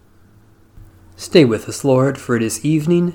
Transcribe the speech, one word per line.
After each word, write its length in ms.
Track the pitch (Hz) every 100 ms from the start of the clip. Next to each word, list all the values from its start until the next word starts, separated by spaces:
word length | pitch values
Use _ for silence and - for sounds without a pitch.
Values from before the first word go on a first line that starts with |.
| _ _ - - _ _ _ - - - -
Stay 300 | - - 185
with 240 | 127 107 -
us, 160 | -
Lord, 340 | 139 127 135 127
for 160 | -
it 80 | 120
is 220 | 113 -
evening 500 | 147 156 151 175 175